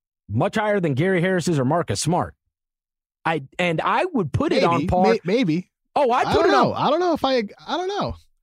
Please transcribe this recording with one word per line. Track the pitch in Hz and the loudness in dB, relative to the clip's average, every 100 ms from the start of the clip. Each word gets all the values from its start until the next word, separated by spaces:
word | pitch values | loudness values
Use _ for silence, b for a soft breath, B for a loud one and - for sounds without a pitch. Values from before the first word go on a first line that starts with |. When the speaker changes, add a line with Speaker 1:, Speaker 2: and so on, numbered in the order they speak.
| _ _ - | _ _ -6
Speaker 1:
much | 107 190 220 | -2 0 0
higher | 214 208 | 0 0
than | 165 | 0
Gary | 127 185 185 | 0 0 0
Harris's | 185 185 175 151 | 0 0 0 0
or | 127 | 2
Marcus | 170 - 101 | 0 0 -4
Smart. | 151 175 82 - _ _ _ _ _ _ _ _ 160 | -2 -2 -2 -8 _ _ _ _ _ _ _ _ -4
I, | 160 135 - | -4 -6 -4
and | 175 160 | -2 0
I | 175 226 370 | 0 0 0
would | 285 160 | -2 -2
put | - 302 | -2 0
it | 302 | 2
on | 170 170 | 2 0
Speaker 2:
Maybe. | 185 | 0
Speaker 1:
par. | 185 202 | 2 2
Speaker 2:
May-, | 226 | 0
maybe. | 170 233 196 160 - _ _ 269 | -2 0 0 -2 -4 _ _ -2
Speaker 1:
Oh, | 262 | 0
I'd | 247 415 | 2 0
Speaker 2:
I | |
Speaker 1:
put | - | 2
Speaker 2:
don't | 339 | 4
Speaker 1:
it | |
on | 359 120 | 4 2
Speaker 2:
know. | - | 0
I | 180 | 0
don't | 320 | 0
know | 359 | 0
if | 302 269 | 0 0
I, | 254 202 - 156 | 0 -2 -10 -8
I | 294 | -6
don't | 370 | -4
know. | 403 135 - - _ | -4 -6 -8 -16 _